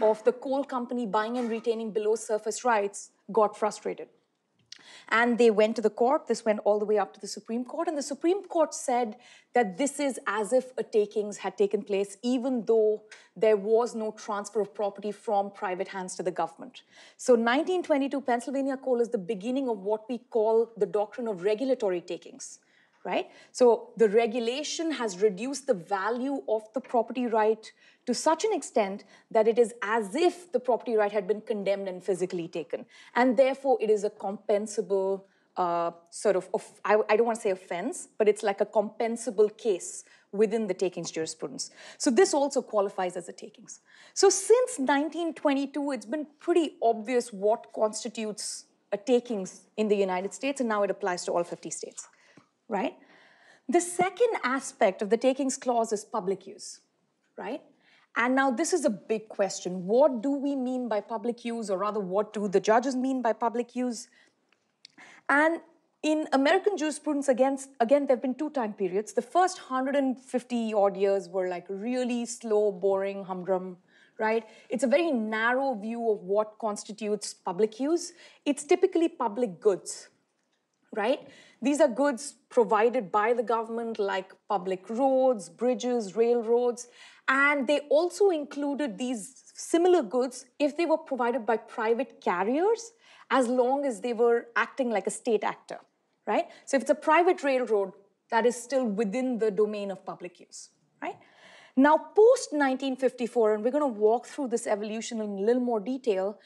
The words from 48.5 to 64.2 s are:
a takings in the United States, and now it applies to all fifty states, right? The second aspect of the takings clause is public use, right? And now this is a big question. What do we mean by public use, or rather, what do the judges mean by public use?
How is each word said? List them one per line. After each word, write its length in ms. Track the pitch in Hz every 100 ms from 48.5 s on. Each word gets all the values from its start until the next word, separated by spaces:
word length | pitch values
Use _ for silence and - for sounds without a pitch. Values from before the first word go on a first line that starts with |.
| - - _ -
a 60 | 202
takings 640 | - 247 240 208 185 - _ -
in 100 | 214
the 80 | 208
United 380 | 190 185 190
States, 260 | - 269 277
and 80 | 233
now 160 | 208
it 80 | 202
applies 320 | 185 196 175 -
to 60 |
all 120 | 175
fifty 260 | 170 170 165
states, 400 | - - - - _ _ - _ _ -
right? 280 | 208 285 - _ _ _ _ _ _ -
The 100 | 339
second 540 | 349 - 370 381 466 -
aspect 580 | 247 269 - - 208 190
of 80 | 202
the 80 | 226
takings 380 | 262 262 262 -
clause 380 | 254 240 220
is 100 | 202
public 440 | - 226 185 190 -
use, 340 | - - - _ _ _ _ _ -
right? 240 | 190 285 - _ _ _ _ -
And 200 | 247 262
now 160 | 269
this 220 | 226 330
is 120 | 349 269
a 60 |
big 360 | 196 - 220 -
question. 580 | - 190 - 185 185 175
What 340 | 240 302 240
do 100 | 277
we 240 | 285 277 277
mean 320 | 247 254 240
by 140 | 214
public 420 | - 226 240 226
use, 280 | 240 233 202
or 80 | 185
rather, 200 | 208 208
what 340 | 185 190 214
do 140 | 214 202
the 120 | 190
judges 360 | 202 226 254 254
mean 280 | 262 262
by 100 | 233
public 420 | 214 233 233 240 247
use? 320 | 247 220 - _